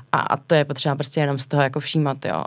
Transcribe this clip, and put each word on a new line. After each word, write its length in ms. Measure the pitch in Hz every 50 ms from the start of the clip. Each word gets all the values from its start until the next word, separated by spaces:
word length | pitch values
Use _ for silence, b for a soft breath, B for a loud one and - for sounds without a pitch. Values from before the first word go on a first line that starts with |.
| B _
a, 80 | - -
a 180 | - - -
to 180 | - - - 165
je 100 | 151 147
potřeba 300 | 143 143 - - 156 139
prostě 240 | 143 143 - - 160
jenom 200 | 147 143 139 131
z 80 | 127
toho 160 | - - 147 139
jako 160 | 135 135 151
všímat, 460 | 139 - - 160 151 139 135 139 -
jo. 180 | - - 78 -